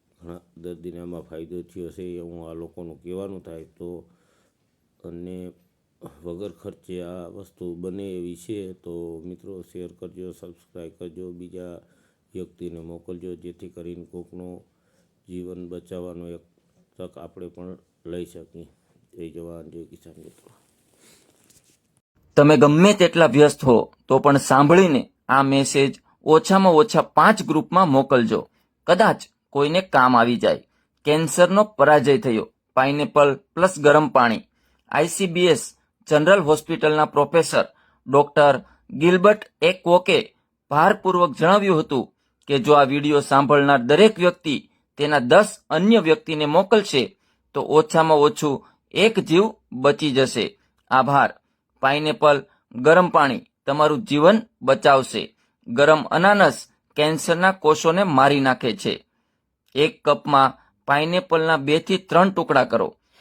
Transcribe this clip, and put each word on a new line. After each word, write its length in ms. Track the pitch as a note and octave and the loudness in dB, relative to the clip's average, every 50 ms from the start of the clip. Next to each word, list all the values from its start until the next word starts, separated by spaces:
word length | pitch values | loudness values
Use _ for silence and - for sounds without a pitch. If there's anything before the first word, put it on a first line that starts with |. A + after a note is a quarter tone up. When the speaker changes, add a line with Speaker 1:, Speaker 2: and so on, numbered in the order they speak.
| _ _ _ _ | _ _ _ _
Speaker 1:
ઘણા 180 | E2+ E2+ F2 F2 _ _ _ | -20 -20 -20 -20 _ _ _
દર્દીને 420 | E2 E2+ F2 F2 - F2 F2+ E2+ E2+ | -20 -18 -18 -18 -16 -18 -18 -18 -16
આમાં 220 | F2 F2 F2 E2 | -16 -16 -16 -18
ફાયદો 400 | D2 _ D#2+ D#2 E2 D#2+ F2+ F2 | -18 _ -18 -20 -18 -16 -16 -16
થયો 280 | E2+ _ _ F#2 E2+ D#2+ | -16 _ _ -18 -18 -16
છે, 140 | D2 F#2+ F#2 | -16 -18 -16
એ 160 | F2+ F2 F2 | -16 -16 -16
હું 300 | E2+ E2+ E2+ E2+ E2 E2 | -16 -18 -18 -20 -18 -18
આ 40 | E2 | -18
લોકોનું 500 | E2 E2 D#2 _ F2+ F2 E2+ D#2 C#2 D#2+ | -18 -18 -18 _ -20 -20 -20 -20 -20 _
કહેવાનું 400 | F2 F2+ F#2+ G2 G2 G2 F#2 E2 | -16 -14 -14 -14 -14 -18 -20 -20
થાય 200 | F2 E2 D#2+ D#2+ | -20 -20 -20 -20
તો, 460 | - _ - F2 F2 F2 E2 - _ _ _ _ _ _ _ _ _ _ _ _ _ _ _ _ _ _ _ - | -20 _ -20 -18 -18 -18 -18 -20 _ _ _ _ _ _ _ _ _ _ _ _ _ _ _ _ _ _ _ -20
અને 480 | E2+ E2 E2+ F2 F2+ F#2 F2+ F2+ F2+ - _ _ _ _ _ _ _ _ _ - - - _ E2+ | -20 -18 -18 -18 -16 -16 -18 -18 -20 -20 _ _ _ _ _ _ _ _ _ -20 -20 -20 _ -18
વગર 280 | F2 E2+ F2 G#2 G2+ | -18 -16 -14 -16 -18
ખર્ચે 500 | E2+ _ - G2+ F2+ _ _ - F#2 F2+ | -18 _ -20 -20 -20 _ _ -16 -16 -16
આ 260 | F2 E2+ F2+ F#2 E2+ | -14 -16 -16 -18 -18
વસ્તુ 480 | F2 F#2 G2 F#2+ _ _ - F2+ F2+ F2 | -20 -20 -20 -20 _ _ -16 -14 -14 -14
બને 380 | E2+ F2+ F#2 F#2 G2 G2 G2 F#2 | -12 -14 -14 -14 -14 -14 -14 -12
એવી 220 | F2+ F2 F2 F2 | -12 -14 -14 -16
છે. 380 | E2+ - - A2 G#2 F#2+ F#2 F#2 | -18 -16 -14 -14 -14 -14 -16 -18
તો 480 | _ _ F2 E2+ E2+ E2+ E2+ E2 D#2+ D#2 | _ _ -16 -16 -14 -14 -16 -16 -18 -18
મિત્રો, 360 | F2+ F2+ - - F#2+ G2 F#2 | -18 -20 -20 -20 -20 -20 -20
શેર 260 | F2 _ - F2+ F2 | -20 _ -18 -18 -18
કરજો, 440 | E2+ F2 _ F#2 F2 F2 F2 F#2 F2+ | -18 -18 _ -20 -20 -18 -18 -18 -18
સબસ્ક્રાઇબ 600 | F2 _ - F2 E2+ _ _ _ _ F2+ E2 E2 - _ | -18 _ -20 -20 -20 _ _ _ _ -20 -20 -20 -20 _
કરજો, 320 | F#2 F2 D#2 F2+ F#2 F#2 | -20 -18 -18 -18 -18 -18
બીજા 480 | F2 F2 F2+ F2 F2+ F2+ F2+ F2 E2+ - _ _ _ _ _ _ _ _ _ _ - | -18 -20 -20 -20 -20 -18 -18 -18 -20 -20 _ _ _ _ _ _ _ _ _ _ -18
વ્યક્તિને 460 | F#2+ F2+ E2+ _ _ F2+ F2 E2+ E2 | -18 -18 -18 _ _ -18 -16 -16 -18
મોકલજો, 560 | D#2+ E2 E2+ E2 - - F2+ F2 F2 F2+ F2 | -18 -20 -20 -20 -18 -18 -18 -16 -16 -16 -16
જેથી 340 | E2 F2 F2 F2 _ G2 F2 | -16 -18 -20 -20 _ -20 -20
કરીને 360 | - F2 E2 F2 F2 F2 E2+ | -20 -20 -18 -18 -18 -18 -20
કોકનો 580 | - - F2 E2+ - - F2+ F2+ F2+ F2 F2 _ _ _ _ _ _ _ _ _ _ _ _ _ - | -20 -20 -20 -20 -20 -20 -20 -20 -20 -20 -20 _ _ _ _ _ _ _ _ _ _ _ _ _ -20
જીવન 400 | F2+ F2+ F2 F2+ F2+ F2+ F2+ F2 | -18 -16 -16 -16 -18 -18 -18 -18
બચાવવાનો 580 | F2+ F2 E2+ _ F#2 F2+ F2 F2+ E2+ E2+ F2 | -18 -20 -18 _ -16 -16 -16 -16 -16 -18 -18
એક 120 | E2+ E2+ E2 _ _ _ _ _ _ _ _ _ _ _ | -18 -18 -20 _ _ _ _ _ _ _ _ _ _ _
તક 200 | - F#2 F2+ _ | -20 -20 -20 _
આપણે 300 | - E2 E2 _ F#2+ F2+ | -20 -20 -20 _ -20 -20
પણ 300 | E2+ E2+ F2+ F2+ F#2 F#2 - _ _ _ _ _ | -20 -18 -18 -20 -20 -20 -20 _ _ _ _ _
લઈ 200 | E2 E2+ F2 F2 | -14 -14 -14 -14
શકીએ. 420 | F2 - E2+ D#2+ _ - E2+ E2 - _ _ _ _ _ _ _ _ _ | -16 -18 -20 -20 _ -20 -20 -20 -20 _ _ _ _ _ _ _ _ _
જય 160 | F2+ E2+ E2 | -20 -20 -18
જવાન, 400 | D#2 E2 E2 E2+ E2+ E2+ D#2 E2 | -18 -18 -18 -18 -18 -20 -20 -20
જય 140 | D#2+ E2+ D#2+ | -20 -20 -20
કિસાન 380 | D#2 - _ _ E2 D#2 D#2+ D#2+ | -20 -20 _ _ -20 -20 -20 -20
મિત્રો. 300 | E2 _ _ _ _ _ _ _ _ _ _ _ _ _ _ _ _ _ _ _ _ _ _ _ _ _ _ _ _ _ _ _ _ _ _ _ _ _ _ _ _ _ | -20 _ _ _ _ _ _ _ _ _ _ _ _ _ _ _ _ _ _ _ _ _ _ _ _ _ _ _ _ _ _ _ _ _ _ _ _ _ _ _ _ _
Speaker 2:
તમે 220 | D3+ C#3+ D3 D#3 | 4 4 4 6
ગમે 360 | C3 - D3 D3 D#3+ F3+ G3+ G#3 | 6 4 4 6 4 4 4 4
તેટલા 320 | G3 F3+ E3+ - E3+ E3 | 2 0 0 2 2 2
વ્યસ્ત 400 | C#3+ A#2 C#3+ D3+ D3 - - - | 2 4 4 4 4 2 0 0
હો 280 | C3+ A#2 A2 - - _ _ _ | 2 2 2 0 -4 _ _ _
તો 120 | - C3 C3+ | -2 -2 2
પણ 180 | A#2+ C#3+ C#3 | 2 2 2
સાંભળીને 720 | C3+ - - C3 C3+ C#3+ D3 E3+ F#3 F#3+ F3 C#3+ A#2 - - _ _ _ - | 2 0 2 2 2 4 6 6 4 4 4 0 -2 -4 -8 _ _ _ -2
આ 140 | B2+ C3+ C3+ | 0 0 2
મેસેજ 580 | C3+ C#3 C#3 C#3 C3 - C#3+ C#3 C#3 - - _ _ _ _ - | 2 0 0 -2 -2 0 0 0 -2 -4 -10 _ _ _ _ 0
ઓછામાં 500 | C3+ D#3 D#3+ D#3+ - F#3+ F#3+ F#3+ F#3 E3 | 2 2 2 4 2 2 2 4 4 4
ઓછા 280 | D3+ - - - D#3+ | 4 4 4 0 -2
પાંચ 420 | - - _ D3+ D#3 G3+ A3 - - | -2 0 _ 2 4 4 2 0 -4
ગ્રુપમાં 460 | C#3 D#3 D3+ C#3+ - E3 F#3 F#3+ D#3 | -4 -4 -4 -4 -2 0 0 2 2
મોકલજો, 600 | C3+ C3+ C3+ - C#3+ B2 A#2 G2 A2+ - - - _ _ _ _ _ _ _ | 2 0 2 2 0 0 0 0 -2 -4 -6 -10 _ _ _ _ _ _ _
કદાચ 360 | - F3 F3+ A3 F#3+ C#3+ - - - _ _ _ _ | 0 2 2 2 0 0 -4 -10 -18 _ _ _ _
કોઈને 320 | - C#3 C#3+ D3 D#3+ F#3+ | -4 -4 -2 -2 -2 -4
કામ 360 | F#3 - - C3+ B2+ B2+ B2+ | -4 0 2 2 4 4 4
આવી 180 | A#2 A#2 A#2+ A#2+ | 2 2 0 0
જાય. 320 | G2 G#2+ F#2+ D#2 A#1 - _ _ _ _ _ _ _ _ | 0 0 -2 -2 -2 -6 _ _ _ _ _ _ _ _
કેન્સરનો 580 | D3 D3+ D#3+ E3 D3 - F3+ F3 F3 F#3+ G3+ G#3+ | -2 -2 0 -2 -2 0 2 2 2 2 0 0
પરાજય 540 | G#3+ _ - C#3+ D3+ D3+ D3 B2 C#3+ C#3 | -2 _ 0 4 4 4 4 4 2 0
થયો, 320 | B2 - C3 A2+ G#2+ - - _ _ _ _ _ | 0 0 -2 -4 -4 -6 -8 _ _ _ _ _
પાઇનેપલ 640 | C3 C3 C#3 C#3+ D3 D3 - - D3+ C#3+ C#3+ C3+ | -2 -2 0 -2 -4 -6 -2 0 2 2 2 0
પ્લસ 440 | C#3 _ _ _ D#3 F3+ F#3 - D#3 | -4 _ _ _ -2 -2 -2 -2 0
ગરમ 300 | C#3+ D3 C#3+ D3+ D3+ C3 | 4 6 6 6 4 2
પાણી. 320 | - C3 A#2+ A#2 A2 G2 - _ _ _ _ _ _ _ _ _ | 2 2 2 2 0 -4 -8 _ _ _ _ _ _ _ _ _
આઈ 180 | - C#3 D#3+ | -4 -4 -4
સી 200 | E3+ - - G3 | -4 -4 -6 -6
બી 180 | F3+ D#3+ F3 F3+ | -4 -2 0 2
એસ 320 | F3 D3 A#2 - - - _ _ _ _ _ _ - | 2 2 0 -2 -10 -18 _ _ _ _ _ _ 0
જનરલ 300 | D#3 D3 D3+ E3+ G3 G3+ | 0 2 4 4 2 4
હોસ્પિટલના 640 | D#3+ C#3+ D#3 D3 - - E3 D3+ - D3+ D3+ D3+ D3+ | 2 0 -2 -2 -2 -6 -6 -4 -2 -2 0 0 -2
પ્રોફેસર 600 | D3+ - D3 C#3+ C#3 - E3 D#3 - - A#2+ - - _ _ _ _ _ _ _ | -2 -2 -2 -2 0 0 0 0 0 -2 -4 -4 -4 _ _ _ _ _ _ _
ડોક્ટર 540 | B2 C3 C#3+ C#3+ - - D#3 D3 C#3+ C3+ B2 - _ _ _ _ - | 0 0 0 0 2 2 2 4 4 2 0 -6 _ _ _ _ -16
ગિલબર્ટ 600 | - C3+ D#3 F3 F3+ F3+ F3+ G#3 G#3+ G#3+ - - _ _ | -6 0 2 2 2 4 4 2 2 0 -4 -14 _ _
એકવોકે 760 | D3+ E3+ F#3 - - E3+ F3 F3+ F3+ F#3+ E3+ C3 - - _ _ _ _ _ _ _ _ | -2 -2 -2 -2 0 2 2 2 2 0 0 -2 -2 -6 _ _ _ _ _ _ _ _
ભારપૂર્વક 680 | C#3+ D3 E3 G3 G#3 G#3 - F#3 F3 F3 F3 D#3+ A#2+ | -2 0 2 2 0 0 -4 -4 0 0 -2 -2 -2
જણાવ્યું 420 | - D#3 F3 G3 G#3 G3+ G3 F3 D#3 | 0 2 2 2 2 2 0 0 -2
હતું 340 | D#3 - C#3+ B2+ - - _ _ _ _ _ _ _ | -2 -4 -4 -6 -6 -8 _ _ _ _ _ _ _
કે 120 | - C#3+ C3+ | -4 -4 -2
જો 140 | A2+ C#3+ D3+ | 2 4 4
આ 100 | C#3+ C#3 | 4 4
વીડિયો 360 | B2+ C#3 D3 C#3+ D3 D3 C#3+ | 2 0 -2 -2 0 0 0
સાંભળનાર 580 | C#3 - C#3 C3+ C#3+ A#2+ D3 C#3+ C#3 C#3+ C#3+ | 0 2 2 2 4 4 2 2 4 2 2
દરેક 420 | C3 A#2+ B2 D3 D#3+ G#3 A3 G#3+ E3+ | 2 2 2 4 4 4 4 2 0
વ્યક્તિ 500 | F3 F3 F3 - - D#3+ C3+ - - _ _ _ _ _ _ | -2 -2 -2 -2 -6 -6 -6 -6 -8 _ _ _ _ _ _
તેના 220 | - D3 D3+ D3+ C#3+ | -6 -2 -2 0 -2
દસ 380 | A#2+ B2 D3+ F#3+ G#3 - - - _ - | 2 4 4 4 4 2 -4 -16 _ -4
અન્ય 300 | C#3+ D#3+ F#3 G#3+ A#3 G#3+ | -2 0 2 2 2 2
વ્યક્તિને 460 | E3 D#3+ D#3 D#3 - - D#3+ D3+ D3+ | 2 2 0 0 -2 -6 -6 -4 -4
મોકલશે 720 | D3 D3+ F3 G3 F#3+ A#3 G#3+ G3 - - C3+ A2+ - - _ _ _ _ _ _ _ - | 0 0 0 2 2 0 0 0 0 -2 -2 -2 -4 -8 _ _ _ _ _ _ _ -8
તો 80 | C#3+ | -8
ઓછામાં 560 | - - C3+ D#3 D3+ - - E3 D#3+ D#3+ D#3 | -4 2 2 2 2 2 0 0 2 4 4
ઓછું 500 | D3 C#3+ D3+ D3+ - D#3 D3 C3+ - - _ _ _ _ _ | 4 4 2 0 -2 -4 -6 -6 -8 -10 _ _ _ _ _
એક 280 | - D3+ F#3+ A3+ A3 G3 | -2 0 0 0 0 -2
જીવ 240 | - - D#3+ F3+ G#3 A3 - _ _ _ | -2 0 0 0 0 0 -6 _ _ _
બચી 400 | A2+ B2 C3 C#3+ C#3+ - D#3 D3 | -8 -2 0 0 0 0 -4 -2
જશે. 480 | B2 C3 C3 - - A#2+ F#2+ - - _ _ _ _ _ _ - | 0 0 -2 0 -2 -4 -6 -6 -8 _ _ _ _ _ _ -2
આભાર. 480 | B2 C3 B2 C3 C#3+ C#3 A#2+ - - _ _ _ _ _ _ _ _ _ | 0 0 0 2 2 0 0 0 -4 _ _ _ _ _ _ _ _ _
પાઇનેપલ 640 | - C3+ C#3+ D3 D#3 D3+ D3 - D#3 D3 C#3+ C3+ C3 _ _ _ _ _ | -4 -2 -2 -2 -4 -6 -2 0 2 2 2 2 -2 _ _ _ _ _
ગરમ 380 | - A#2 B2+ D3+ E3 F3+ F3+ E3+ | -14 0 2 4 4 4 2 2
પાણી 320 | - D#3+ D3 C3+ A#2 - - _ _ _ _ | 2 0 0 0 -2 -6 -10 _ _ _ _
તમારું 380 | - C#3 D3+ D3+ D#3 D3+ B2+ G#2 | -6 -2 0 0 0 0 -2 -4
જીવન 380 | - C#3+ D3 D3+ F3+ G#3+ A3 - - _ _ | -4 0 2 4 4 4 2 -2 -8 _ _
બચાવશે. 760 | - C3+ C3+ - - D3 C#3 C3+ B2+ - - G#2 - - _ _ _ _ _ _ _ | -2 -2 -2 2 4 4 4 2 2 -2 -8 -10 -10 -10 _ _ _ _ _ _ _
ગરમ 360 | - A#2 C3 C#3+ D#3 D#3 D#3 - | -6 -2 2 4 4 4 2 0
અનાનસ 640 | - - D#3 F3+ G3+ G#3 G3+ F#3 D3 A#2+ - - _ _ _ _ _ _ | -4 -2 0 2 2 4 4 2 2 0 -4 -12 _ _ _ _ _ _
કેન્સરના 560 | - D3 D#3 D#3+ D#3 - - E3 E3 F#3 F#3+ | -2 -2 -2 -2 -4 -4 -4 -2 0 0 -2
કોષોને 520 | F#3+ - - D3+ D#3 D3+ - E3 E3 F#3 G3+ | -2 0 0 0 0 2 0 -2 0 0 -2
મારી 360 | F#3 D3 C3 C3+ C#3+ D3 C#3 | 0 2 2 4 4 2 2
નાખે 380 | C3+ C3 B2+ - - A#2+ G#2 | 0 0 -2 -2 -4 -6 -6
છે. 280 | - - A#2 - - _ _ _ _ _ _ _ _ _ _ _ _ _ _ - | -6 -8 -8 -8 -8 _ _ _ _ _ _ _ _ _ _ _ _ _ _ -4
એક 260 | C3 D3+ D#3 - _ - | -2 -2 -2 -4 _ -2
કપમાં 720 | D3+ C#3+ - - D3+ D3 C3+ C3+ C3 - _ _ _ _ _ _ | -2 -2 -2 -2 0 2 2 2 2 -2 _ _ _ _ _ _
પાઇનેપલના 680 | - C#3+ D3 D#3 E3 F3 F3+ F3+ - E3+ D#3+ D#3+ E3 D#3+ | -4 -2 -2 -2 -2 -4 -4 -2 -2 -2 -2 0 0 -2
બે 220 | C#3+ C#3 C#3+ D3+ E3 | -2 0 -2 -2 -2
થી 180 | D#3+ - F#3+ | -2 -4 -4
ત્રણ 320 | F#3 - - D3+ E3+ F#3 G3 | -6 -4 0 2 2 2 2
ટુકડા 340 | F#3+ F3 D#3+ - - C3 B2+ | 0 -4 -4 0 0 0 0
કરો 340 | - A#2 A2 F2+ - - _ _ _ _ _ | 0 -2 -4 -4 -6 -8 _ _ _ _ _